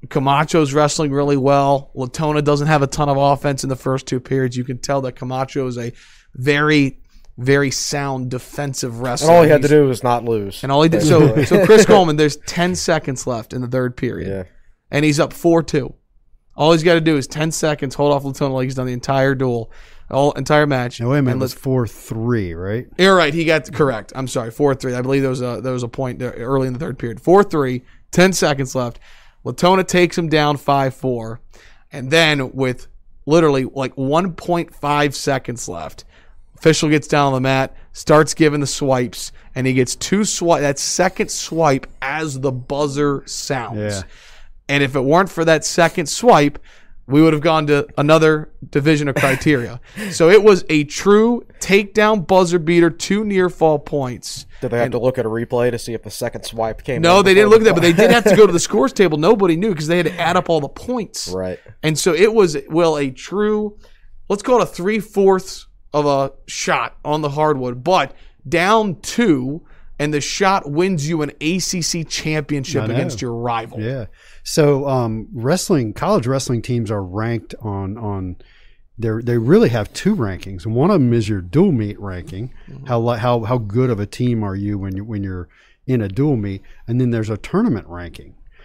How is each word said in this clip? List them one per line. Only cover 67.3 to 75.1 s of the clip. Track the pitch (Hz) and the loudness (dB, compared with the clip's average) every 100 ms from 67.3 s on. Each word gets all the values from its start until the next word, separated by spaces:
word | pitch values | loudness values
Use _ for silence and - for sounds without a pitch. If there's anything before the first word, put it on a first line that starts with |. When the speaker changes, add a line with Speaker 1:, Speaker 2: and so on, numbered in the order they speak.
| 143 156 139 123 123 | 0 0 0 -4 -6
Speaker 1:
but | 131 180 139 - - _ 139 | 0 0 0 -6 -20 _ -4
down | 165 185 220 208 147 | 0 2 2 0 -6
two, | - - 233 139 127 160 - - - - | -6 0 2 2 -2 -8 -14 -20 -16 -6
and | 147 | -4
the | 147 | -4
shot | - - 196 196 143 | -4 -2 0 0 -2
wins | 147 190 170 143 | -2 -2 -2 -2
you | 165 | -4
an | 147 - | -4 -6
A | 151 185 | -4 -4
C | - 147 | -4 -6
C | 156 165 | -4 -6
championship | 156 - 156 156 143 147 127 107 | -6 -8 -4 -4 -4 -6 -4 -4
Speaker 3:
I | 110 | -2
know. | 120 | -2
Speaker 1:
against | 175 - | -4 -6
your | 127 | -8
rival. | 117 120 117 113 110 | -6 -4 -4 -6 -8
Speaker 3:
Yeah. | 110 135 104 - - - | -8 -6 -10 -16 -20 -18
So, | - 165 147 135 143 | -4 2 2 2 0
um, | 131 117 | -2 -2